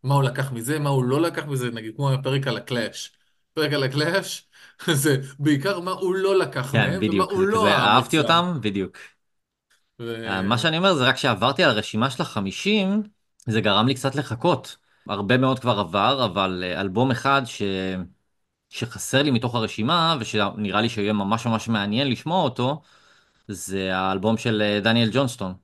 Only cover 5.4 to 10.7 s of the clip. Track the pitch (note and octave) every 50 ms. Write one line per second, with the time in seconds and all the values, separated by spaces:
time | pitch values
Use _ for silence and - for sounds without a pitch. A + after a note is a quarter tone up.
5.4 | C#3+ D#3 D3 C#3 C#3+ G3 G3 F3 F3 F#3 F#3 F3+ F#3+ F3+ F#3 F#3+ F#3+ G3 G3 F#3+
6.4 | E3+ C#3 - C3+ B2 - - A2+ G#2 F#2+ F#2 F#2 - G#2+ - - - - G3+ F#3
7.4 | F#3+ G3 G#3+ A3 G#3+ - G3+ - - G#2 G#2+ B2+ B2 - - D#3+ C#3+ - E3 E3+
8.4 | F3 F3+ F3 C#3+ G#2 G#2+ F#2+ G2 F#2 F2 - - - - _ _ _ _ _ _
9.4 | _ _ _ _ _ _ _ _ _ _ _ - A#2+ A#2 A#2 A2+ A#2 - G2 F#2+
10.4 | F#2+ G2 A#2+ A#2+ - -